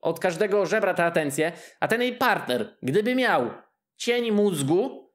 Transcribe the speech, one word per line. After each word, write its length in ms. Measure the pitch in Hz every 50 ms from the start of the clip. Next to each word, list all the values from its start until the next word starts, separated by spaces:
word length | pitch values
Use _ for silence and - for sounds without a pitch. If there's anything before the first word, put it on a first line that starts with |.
od 180 | - 165 165 -
każdego 460 | - 185 170 160 214 208 190 208 196
żebra 280 | 160 180 220 214 190 175
ta 120 | 170 170
atencję, 460 | 170 165 165 156 143 139 - 156 165 170 - - - - _
a 80 | - -
ten 140 | 220 233
jej 160 | 240 254 240 247
partner, 600 | 269 247 208 - - - - - 214 - - _
gdyby 340 | - - 139 202 214 240 254
miał 360 | 262 254 226 185 156 123 113 - - - _ _ _ _ _ _ _
cień 340 | - 233 240 247 240 233
mózgu 800 | 214 208 208 208 185 147 139 135 160 180 233 277 - - - _